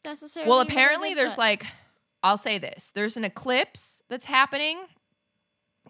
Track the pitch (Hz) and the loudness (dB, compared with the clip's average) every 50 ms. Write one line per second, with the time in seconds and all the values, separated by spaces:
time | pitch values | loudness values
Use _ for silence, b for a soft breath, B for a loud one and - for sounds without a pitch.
0 | - 311 302 294 - 294 - - - 214 240 254 254 233 - 262 262 285 302 339 | -16 -14 -14 -14 -14 -14 -10 -2 2 4 6 6 4 4 2 4 4 4 4 2
1 | 370 403 381 - 254 233 208 196 233 220 208 202 - - B B B B B B | 0 -2 0 0 0 0 0 2 2 2 2 0 -2 -10 B B B B B B
2 | _ _ _ _ - 185 202 208 - 226 220 196 156 123 - - - - - 202 | _ _ _ _ 2 2 2 2 0 -2 -4 -4 -4 -8 -12 -12 -16 -10 -4 -2
3 | 208 214 214 240 220 196 - - - 262 247 254 349 - - - - - - - | -2 -2 -2 -2 -4 -4 -4 -4 -2 0 2 2 2 0 -4 -12 -14 -14 -16 -18
4 | - - 240 262 - - 277 262 269 269 269 277 294 311 320 349 381 349 _ _ | -14 -12 -12 -12 -6 0 2 2 2 2 0 -2 -2 -2 -4 -6 -8 -16 _ _
5 | _ _ _ _ _ _ _ _ _ _ _ _ _ _ _ _ _ - | _ _ _ _ _ _ _ _ _ _ _ _ _ _ _ _ _ -20